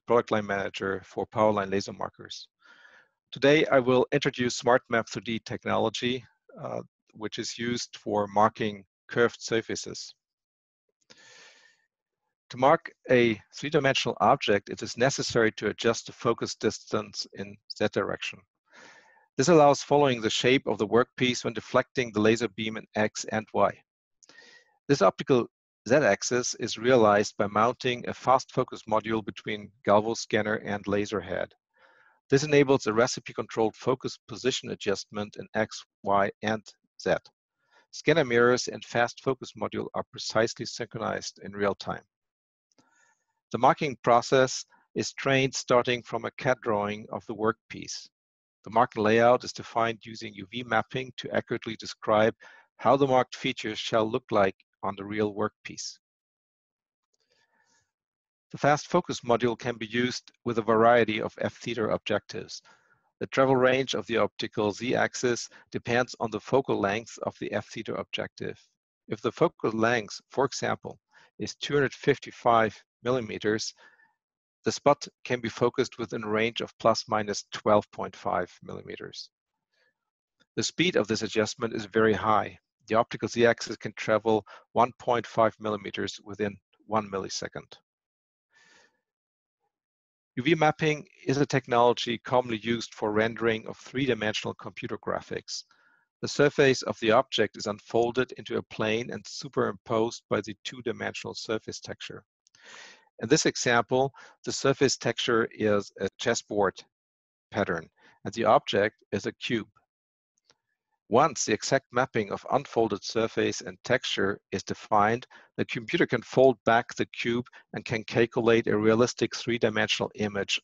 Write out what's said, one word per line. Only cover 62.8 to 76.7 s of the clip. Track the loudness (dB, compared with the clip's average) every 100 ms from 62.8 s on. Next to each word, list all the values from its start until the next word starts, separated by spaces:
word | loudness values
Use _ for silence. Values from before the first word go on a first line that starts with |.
| _ _ _ -12
The | -4
travel | 2 4 4
range | 4 2 0
of | -4 -2
the | 0
optical | 0 -2 -6 -2 -2
Z | -2 -2
axis | 0 -2 0 -2 -2 -6 -16 _
depends | -8 -2 0 0 -4
on | -6
the | -8
focal | 0 0 0 0
length | 0 -2 -6 -10
of | -10 -8
the | -6
F | -6 -8
theta | -12 -8
objective. | -8 -8 -8 -8 -8 -12 -12 _ _ _ _ -12
If | -6
the | -4
focal | 0 0 0 -4
length, | 0 0 0 -4 -12 _
for | -2
example, | -2 -2 -4 -4 -8 -18 _ _ _ -12
is | -12
two | -10 -4
hundred | 0 0
fifty-five | -2 0 0 -4 -2 4 4 4 -2 _ _
millimeters, | -4 -2 -4 -4 -2 -2 -4 -14 -20 _ _ _ _ _ _ _
the | -6
spot | 0 2 0 -2 -12
can | -6 -6
be | -6
focused | -2 -2 0 -4 -6
within | -10 -8
a | -4
range | -2 -2 -4
of | -10